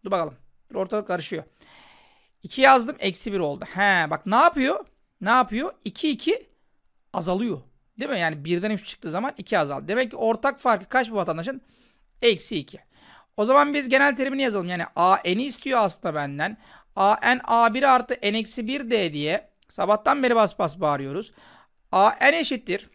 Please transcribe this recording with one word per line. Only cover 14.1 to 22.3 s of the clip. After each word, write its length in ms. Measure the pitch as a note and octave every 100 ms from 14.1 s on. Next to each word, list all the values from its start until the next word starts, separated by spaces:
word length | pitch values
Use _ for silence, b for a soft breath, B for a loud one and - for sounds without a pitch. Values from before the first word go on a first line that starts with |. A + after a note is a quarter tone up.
| C4
terimini 260 | C4+ C4+
yazalım. 280 | C4 G3+ F3
Yani 140 | F3+ E3 -
A 220 | F3+ F#3+ F3
N'i 180 | G3
istiyor 360 | C#4 - C#4 B3
aslında 340 | G3+ - F3+ D3+
benden. 420 | C#3+ C#3+ F3 G#3+ b b b -
A 200 | G3 - - B3+
N 60 |
A 300 | - A#3 A#3
bir 100 | A3+
artı 340 | C#4 B3+ - A#3+
N 140 | G3+ A3
eksi 300 | A3 - A3
bir 240 | C#4 A#3
D 220 | A3 F3
diye 360 | D3 D3 F3+ - _ _
sabahtan 540 | - F#3 G#3 - D4
beri 120 | B3+ A#3
bas 240 | G#3 -
bas 200 | E3+ E3
bağırıyoruz. 520 | D#3 C#3+ C3+ D#3 G#3+ b b b b _ _
A 200 | F#3+ G#3 -
n 180 | C4